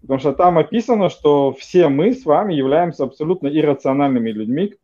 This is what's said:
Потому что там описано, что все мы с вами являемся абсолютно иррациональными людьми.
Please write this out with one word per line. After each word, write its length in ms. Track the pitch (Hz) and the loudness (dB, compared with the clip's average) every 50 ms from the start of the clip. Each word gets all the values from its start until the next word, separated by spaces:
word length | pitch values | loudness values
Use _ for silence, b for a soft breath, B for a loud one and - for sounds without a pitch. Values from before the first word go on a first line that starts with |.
Потому 180 | - 127 135 127 | -8 -6 -4 -2
что 140 | - 147 131 | -2 -2 0
там 240 | - 175 180 175 160 | 2 2 4 4 2
описано, 520 | 151 - - 233 226 - 240 208 190 160 | 0 0 -2 -4 -2 0 0 0 0 -2
что 420 | - - - 151 143 143 139 139 131 | -2 0 0 2 2 4 2 0 -2
все 360 | - - - - 180 175 143 | -4 -8 -2 2 2 2 4
мы 240 | 135 139 170 226 254 | 2 2 0 0 -2
с 120 | 262 - | -2 0
вами 280 | 160 147 165 208 202 170 | 0 2 2 2 0 -2
являемся 500 | 143 131 135 143 160 175 170 147 - 139 | -2 0 0 0 0 0 -2 -4 -6 -6
абсолютно 440 | 120 - - 151 160 185 180 147 139 | -6 -6 -6 -4 -4 -4 -4 -4 -4
иррациональными 840 | 147 156 151 147 139 139 - 143 135 143 143 139 131 120 113 113 | -2 0 0 0 0 -2 -2 -2 -2 0 0 0 0 -2 -2 -4
людьми. 420 | 107 107 110 110 127 151 196 202 - _ | -6 -6 -6 -4 -4 -4 -4 -6 -8 _